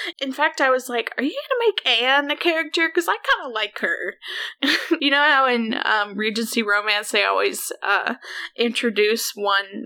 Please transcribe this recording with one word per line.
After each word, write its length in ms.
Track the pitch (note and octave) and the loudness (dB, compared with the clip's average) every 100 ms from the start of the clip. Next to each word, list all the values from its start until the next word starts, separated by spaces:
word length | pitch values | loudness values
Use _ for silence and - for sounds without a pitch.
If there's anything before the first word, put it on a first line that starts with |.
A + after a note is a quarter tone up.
| F#4+ - | -10 -8
In 140 | C#4 | -6
fact, 300 | C4 D#4 E4 | -2 -2 0
I 80 | C4+ | 0
was 180 | B3+ B3+ | 0 -2
like, 240 | A#3+ A3+ - | -6 -6 -4
"Are 40 | |
you 120 | C4+ C5 D5 | -4 -4 -4
gonna 200 | B4+ A#4 | 0 0
make 320 | - C4 A#3 | 0 2 2
Anne 280 | B3+ C#4 C#4+ | 4 2 2
a 60 | D4 | 0
character? 520 | F4 D#4+ D#4 E4+ E4 | 0 0 0 0 0
'Cause 180 | F4 E4+ | 0 0
I 100 | G#4 | -2
kinda 300 | - A4+ D4 | -2 -2 -2
like 260 | G#3+ G#3 - | -4 -4 -4
her." 340 | F#3 E3 F3+ - - - - - | -4 -2 -6 -10 -10 -10 -10 -2
<laughs> 380 | C4+ D#4+ - E4 | 0 0 0 0
You 100 | C#4 | 2
know 120 | C#4+ | 4
how 240 | D4+ C4+ C4 | 4 4 4
in, 320 | A#3+ A3 - | 2 0 0
um, 320 | - G#3+ G#3 G3 | 2 2 0 -2
Regency 460 | A3 G#3+ A3+ A#3+ | -2 -2 -2 -2
romance 480 | G#3 G#3 G#3+ G#3 G#3+ | 2 2 2 0 0
they 120 | G#3 | 0
always, 460 | G3 G3 G3+ F#3+ - - | 2 2 0 -2 -8 -4
uh, 320 | - G3 - - - - - - | 0 0 0 -6 -10 -12 -8 -4
introduce 760 | A#3 A3+ A#3 G#3 G#3 A3+ - | -2 0 0 2 2 2 -4
one 500 | G#3 G3+ G3 G3 G3+ | -2 0 0 -2 -8